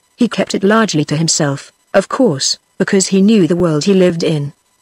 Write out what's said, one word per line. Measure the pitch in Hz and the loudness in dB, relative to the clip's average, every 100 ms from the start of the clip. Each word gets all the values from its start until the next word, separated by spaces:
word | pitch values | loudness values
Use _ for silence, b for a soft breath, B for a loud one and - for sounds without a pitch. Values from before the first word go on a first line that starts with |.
| _ _ | _ _
He | 233 | -4
kept | - - | -2 -4
it | - | -2
largely | 190 220 214 156 | 0 2 0 -2
to | 147 151 | -2 -2
himself, | 165 - 151 139 - _ _ | -2 0 -2 -4 -10 _ _
of | 202 - | -2 -2
course, | - 254 135 - - _ _ | 0 0 0 -4 -8 _ _
because | - 196 - | -2 0 0
he | 196 | 2
knew | 196 226 160 | 4 4 2
the | 175 | 2
world | 180 151 | 0 0
he | 175 | 0
lived | 190 180 170 | 2 2 0
in. | 156 156 143 - _ _ | -2 -2 -6 -10 _ _